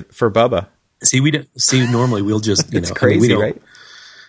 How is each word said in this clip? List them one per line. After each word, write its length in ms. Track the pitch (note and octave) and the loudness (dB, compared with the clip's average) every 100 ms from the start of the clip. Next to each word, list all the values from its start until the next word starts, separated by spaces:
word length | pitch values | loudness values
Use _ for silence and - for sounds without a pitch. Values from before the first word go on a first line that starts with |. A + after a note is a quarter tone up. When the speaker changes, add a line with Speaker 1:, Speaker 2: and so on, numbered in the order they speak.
| - | -2
Speaker 1:
for 180 | - A#2 | -2 0
Bubba. 380 | G#2 B2 F#2 G2 _ _ - | 2 2 0 -6 _ _ -6
Speaker 2:
See, 160 | - C3 | -2 0
we 100 | D3 | 0
don't, 180 | D3 - - | -2 -6 -4
see, 260 | - C3 B2 | 0 0 0
normally 340 | A#2+ B2+ G#2+ | 0 0 0
we'll 180 | G2 G#2+ | -2 -2
just, 320 | G#2+ F#2+ - | 0 -2 -2
you 60 | - | -6
Speaker 1:
<laughs> 20 | |
It's 80 | E2+ | -6
Speaker 2:
know, 60 | - | -2
I 60 | G2+ | 0
mean, 140 | G#2+ | 2
we 80 | A#2 | 2
Speaker 1:
crazy, 40 | |
Speaker 2:
don't, 60 | G#2 | 2
Speaker 1:
right? 200 | G#2+ - _ - - - - - | -2 -6 _ -20 -20 -20 -20 -20